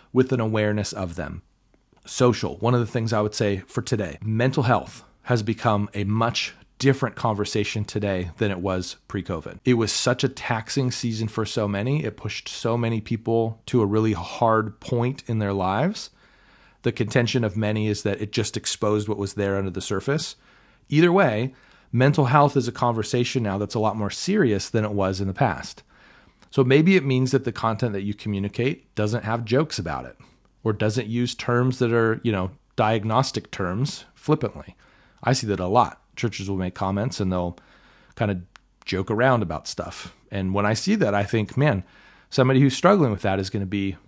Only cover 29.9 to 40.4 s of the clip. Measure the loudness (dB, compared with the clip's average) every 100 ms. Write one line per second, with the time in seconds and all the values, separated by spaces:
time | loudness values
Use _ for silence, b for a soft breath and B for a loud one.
29.9 | -6 -8 -16 b b _ _ -4 0 0
30.9 | 0 -2 -2 -2 -4 -2 2 2 2 2
31.9 | 4 2 2 0 0 -2 -8 _ 0 2
32.9 | 2 0 0 0 -4 -8 -6 -4 -2 -4
33.9 | -6 -16 _ -2 0 0 -6 -16 -20 b
34.9 | b b b 0 0 0 -2 2 2 2
35.9 | -2 _ -4 -4 -4 -4 -4 -4 -2 -2
36.9 | -2 -2 -2 -2 0 -2 -6 b b b
37.9 | b b -4 -2 -2 -8 -20 _ _ -6
38.9 | -4 -2 2 4 4 0 -4 -8 -8 -10
39.9 | -10 -16 -18 _ -4